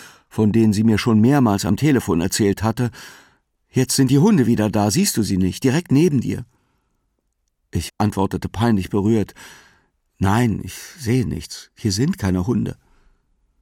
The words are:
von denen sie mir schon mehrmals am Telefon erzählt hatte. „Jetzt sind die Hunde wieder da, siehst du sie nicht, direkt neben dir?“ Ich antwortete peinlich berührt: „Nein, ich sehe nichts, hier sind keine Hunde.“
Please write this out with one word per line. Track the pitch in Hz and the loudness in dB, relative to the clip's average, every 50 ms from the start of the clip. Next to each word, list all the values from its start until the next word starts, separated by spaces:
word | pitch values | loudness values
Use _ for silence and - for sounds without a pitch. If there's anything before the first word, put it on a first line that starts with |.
| - - - _ _ | -20 -20 -20 _ _
von | _ - - 110 104 | _ -2 0 0 2
denen | 95 113 113 110 101 | 4 4 4 4 2
sie | 101 110 | 2 2
mir | 113 107 | 2 2
schon | 98 - 120 113 107 | 2 2 2 4 4
mehrmals | 107 123 143 147 127 110 101 98 - | 4 4 4 4 2 2 2 0 0
am | 90 104 | -2 -2
Telefon | - 139 156 139 117 - - 85 82 | 0 2 2 2 0 0 0 -2 -2
erzählt | 85 95 - - 113 101 98 - 104 | -2 -2 -2 0 0 0 0 0 -2
hatte. | 113 113 - 123 113 - - - - - - - _ _ _ _ _ _ _ _ _ | -4 -2 -2 -4 -6 -6 -12 -20 -20 -20 -20 -20 _ _ _ _ _ _ _ _ _
„Jetzt | _ 131 131 - - | _ -2 0 0 2
sind | - 135 123 | 0 2 4
die | 135 139 | 4 4
Hunde | 156 226 220 151 120 | 4 4 4 4 2
wieder | 113 117 107 107 110 | 2 2 0 0 0
da, | 92 107 101 107 | 0 0 0 0
siehst | 98 170 202 - - | 0 0 -2 -2 -2
du | - 107 | -2 -2
sie | 85 98 | -2 -2
nicht, | 92 95 90 90 - - | -2 -2 -2 -4 -2 -2
direkt | 135 123 165 175 - | 0 0 -2 -2 0
neben | 127 139 165 185 147 123 | 2 2 2 2 0 0
dir?“ | - - 104 - 120 - _ _ _ _ _ _ _ _ _ _ _ _ _ _ _ _ _ _ _ _ _ _ _ _ | -2 -4 -8 -8 -10 -16 _ _ _ _ _ _ _ _ _ _ _ _ _ _ _ _ _ _ _ _ _ _ _ _
Ich | - 95 82 - - | -6 -6 -6 -6 -6
antwortete | _ 104 107 - 98 95 98 - 87 - 90 | _ -4 -2 0 -2 -4 -2 -4 -6 -8 -8
peinlich | - 95 117 120 110 95 90 - | -4 -2 0 0 0 0 -2 -2
berührt: | - 101 95 107 113 110 95 - - - - - - - _ _ _ _ _ _ _ _ _ _ _ | -2 -2 0 2 0 0 -2 -4 -8 -20 -20 -20 -20 -20 _ _ _ _ _ _ _ _ _ _ _
„Nein, | _ 95 98 101 117 123 117 95 92 92 | _ -2 0 2 2 0 0 -2 -4 -8
ich | 92 - | -12 -16
sehe | - - - - - 135 107 123 131 107 | -18 -20 -20 -20 -10 -6 -4 -2 -2 -2
nichts, | 80 78 82 82 - - - - _ _ | -4 -6 -8 -10 -14 -18 -20 -20 _ _
hier | - - 107 95 | -6 -4 -4 -2
sind | 101 131 165 190 | 0 -2 -2 -2
keine | - - 95 92 92 90 | -2 -2 -2 -2 -2 -2
Hunde.“ | 120 117 104 - - - - _ _ _ _ _ _ _ _ _ _ _ _ _ _ _ _ | -2 -2 -2 -4 -6 -8 -14 _ _ _ _ _ _ _ _ _ _ _ _ _ _ _ _